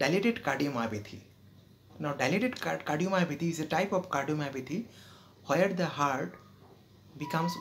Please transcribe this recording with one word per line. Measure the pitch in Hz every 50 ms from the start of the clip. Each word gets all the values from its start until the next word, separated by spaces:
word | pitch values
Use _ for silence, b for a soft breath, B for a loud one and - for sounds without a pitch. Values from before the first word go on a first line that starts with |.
dilated | 139 143 175 202 196 233 226 - -
cardiomyopathy. | 143 135 131 143 143 131 117 117 104 107 101 101 - - 98 - - - - - - - - - - - - - - - -
Now, | 156 147
dilated | 139 - 123 139 175 214 247 254 254 -
car-, | - 165 143 -
cardiomyopathy | - - 151 151 180 190 190 185 175 151 143 - 170 170
is | 160 156
a | 156
type | - 165 165 196 196
of | 202 185 180 -
cardiomyopathy | 139 139 143 156 151 151 147 139 135 131 131 139 151 220 226 - B B B B B B B B B B -
where | - 143 165 190
the | 196 185 175 170
heart | 151 - 147 143 139 131 135 175 180 - - - - - - - - - - - - - - - - - 151
becomes | 151 - - 160 170 175 175 -